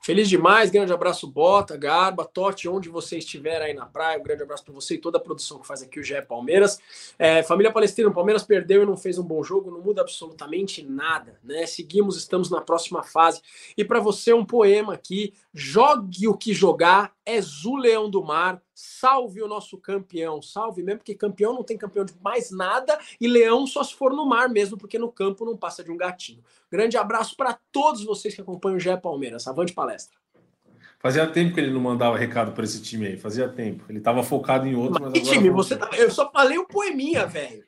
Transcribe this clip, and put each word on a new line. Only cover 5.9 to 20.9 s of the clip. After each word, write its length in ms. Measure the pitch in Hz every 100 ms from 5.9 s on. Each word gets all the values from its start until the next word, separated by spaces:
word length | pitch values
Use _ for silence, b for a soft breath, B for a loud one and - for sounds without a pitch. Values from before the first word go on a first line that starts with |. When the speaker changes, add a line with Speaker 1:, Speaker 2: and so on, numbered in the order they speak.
| -
Speaker 1:
o 60 |
G 120 | 135 139
E 60 |
Palmeiras. 560 | - 117 123 180 202 - B B B _
É, 240 | 165 160
família 300 | 160 175 214
Palestrina, 380 | 214 208 220 214
o 40 |
Palmeiras 300 | 180 190 214
perdeu 400 | - 202 170 196
e 20 | 202
não 120 | 185
fez 200 | 185 175
um 60 |
bom 180 | 170 160
jogo, 300 | 143 190 190
não 100 | 170
muda 200 | 185 190
absolutamente 840 | 175 - 160 160 147 170 196 -
nada, 560 | 143 135 156 160 117 101
né? 240 | 117 151 165
Seguimos, 520 | - 151 185 202 170
estamos 320 | - 180 165
na 80 | 165
próxima 420 | - 165 - 165
fase. 400 | - 160 165 160 B B B -
E 80 | 196
pra 160 | 233
você, 320 | 214 202 -
um 100 | 233
poema 500 | 208 240 202 202 208
aqui, 400 | 180 - 190 208 b b
jogue 760 | 156 135 165 269 269 196 180 220
o 80 | 208
que 180 | 226
jogar, 600 | 185 185 160 170 190 202 _ -
és 380 | 226 160 143
o 140 | 185 277
leão 320 | 247 226 214
do 140 | 196
mar, 380 | 156 151 180 180 _
salve 680 | _ - - 254 269 240 190
o 60 | 214
nosso 300 | 208 196 185
campeão, 640 | - 196 190 170 160 151
salve 420 | - 202 226 185
mesmo, 160 | 175